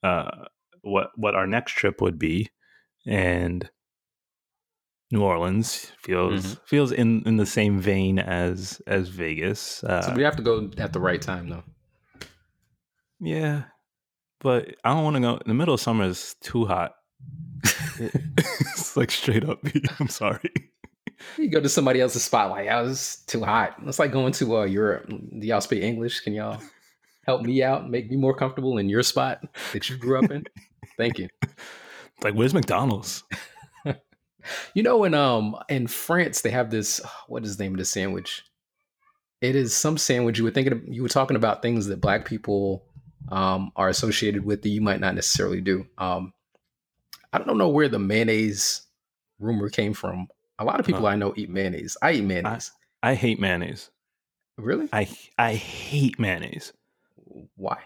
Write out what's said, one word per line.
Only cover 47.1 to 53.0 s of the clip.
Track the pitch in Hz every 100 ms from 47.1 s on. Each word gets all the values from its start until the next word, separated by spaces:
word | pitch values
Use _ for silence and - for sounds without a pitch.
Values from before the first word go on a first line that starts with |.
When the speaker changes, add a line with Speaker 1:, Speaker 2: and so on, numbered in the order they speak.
| - _
Speaker 2:
I | -
don't | - 220
know | 185
where | 147 147
the | 110
mayonnaise | 98 110 113 110 110 98 - - _ _ _ _ _ _
rumor | 104 110 101
came | - 104
from. | 104 95 92 92 _ _ -
A | 110
lot | -
of | -
people | 95
Speaker 1:
Huh. | 104
Speaker 2:
I | 104
know | 101 104
eat | 98
mayonnaise. | 92 95 85 - -
I | 151
eat | 156
mayonnaise. | 101 92 98 113 - _ _ _